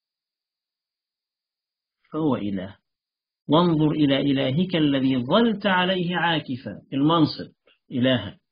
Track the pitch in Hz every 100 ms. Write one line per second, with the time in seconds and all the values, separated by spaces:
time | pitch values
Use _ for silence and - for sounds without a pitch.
0 | _ _ _ _ _ _ _ _ _ _
1 | _ _ _ _ _ _ _ _ _ _
2 | _ 156 156 120 101 95 98 - _ _
3 | _ _ _ _ - 156 180 156 151 147
4 | 143 135 139 135 135 143 185 165 147 139
5 | 131 131 123 202 233 202 202 180 180 185
6 | 175 175 165 160 - 123 107 - - 139
7 | 147 165 143 - 82 _ _ _ - 127
8 | 127 123 95 - _